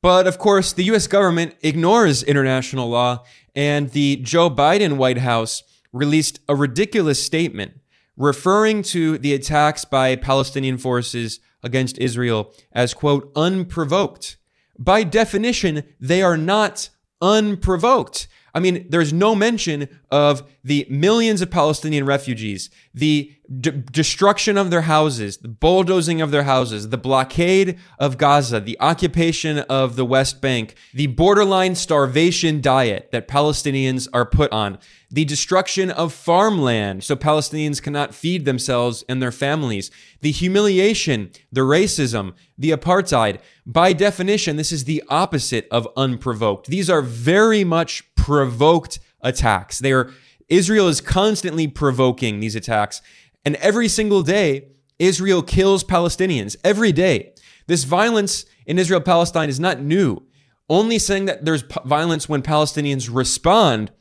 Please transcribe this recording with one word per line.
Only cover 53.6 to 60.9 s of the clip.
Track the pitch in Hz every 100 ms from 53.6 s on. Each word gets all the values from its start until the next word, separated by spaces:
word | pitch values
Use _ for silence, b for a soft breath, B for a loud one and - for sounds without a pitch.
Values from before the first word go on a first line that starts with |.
| 202 214 226
single | - 214 202
day, | 151 196 180 135 139 _ _ _
Israel | 175 175 190 180
kills | 175 180 190 196
Palestinians. | - 180 175 - 185 147 101 -
Every | 180 208 226
day. | 151 185 127 - _ b b -
This | 170
violence | 131 175 226 226 196 - - b -
in | 170
Israel-Palestine | 175 180 151 170 170 170 156
is | 135
not | 175 135
new. | 143 175 170 95 _ _ _ _ _
Only | 165 226